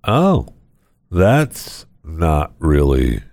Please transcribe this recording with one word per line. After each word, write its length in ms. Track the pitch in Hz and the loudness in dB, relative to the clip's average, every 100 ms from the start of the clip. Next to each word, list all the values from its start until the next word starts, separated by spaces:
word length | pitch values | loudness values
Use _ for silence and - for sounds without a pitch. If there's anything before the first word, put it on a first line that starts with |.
| - | 0
Oh, 420 | 117 190 175 - - _ _ _ _ _ | 0 2 0 -2 -16 _ _ _ _ _
that's 760 | 87 95 139 151 - - - - _ | 2 4 4 0 -8 -18 -18 -20 _
not 500 | - 80 82 76 73 - | -16 -2 0 0 -2 -4
really 640 | 78 73 71 65 62 52 - | 0 2 2 0 0 -4 -10